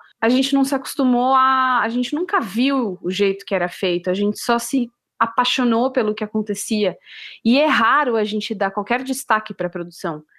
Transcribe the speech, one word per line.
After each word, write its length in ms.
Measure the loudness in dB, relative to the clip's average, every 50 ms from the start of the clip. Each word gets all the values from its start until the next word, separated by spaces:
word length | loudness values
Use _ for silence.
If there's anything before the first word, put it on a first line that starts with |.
| -8 -20 _ -2
A 80 | 0 2
gente 260 | 2 2 2 2 2
não 100 | 2 2
se 100 | 2 0
acostumou 600 | -2 -4 -4 -2 0 2 2 2 2 2 4 4
a, 480 | 4 4 4 2 2 2 2 2 0 0
a 60 | 0
gente 240 | -2 -2 -4 -2 -2
nunca 260 | -4 -4 0 0 -2
viu 580 | -2 -2 -2 0 2 2 2 2 0 -2 -4 -4
o 100 | -4 -4
jeito 340 | -2 0 0 0 0 -2 -4
que 80 | -4 -2
era 140 | -2 -2 -2
feito, 420 | -4 -2 -2 0 0 0 0 -2
a 40 | -2
gente 260 | 0 0 -2 -2 -2
só 180 | -2 0 0 0
se 320 | 0 -2 -2 -2 -2 -2 _ _ _ _ _ -4
apaixonou 680 | -4 -2 0 -2 0 0 0 0 2 2 2 2 2 0 0
pelo 220 | 0 0 0 0
que 100 | -2 -4
acontecia. 720 | -4 -2 -4 -2 -2 -4 -6 -4 -4 -2 0 0 0 -2 -4 _ -20 -20 -20 -18 -18 -12 -4 0
E 140 | 2 4 4
é 80 | 4
raro 500 | 4 4 4 4 4 4 4 2 2 0
a 80 | 0 0
gente 300 | 0 -2 -4 -4 -4 -4
dar 160 | -2 -2 -2
qualquer 320 | -2 -2 -2 -2 -2 -2 -2
destaque 520 | -4 -6 -4 -2 0 0 0 -2 -4 -8
pra 160 | -6 -6 -6
produção. 520 | -6 -6 -10 -10 -10 -8 -8 -6 -6 -8 -10 _ _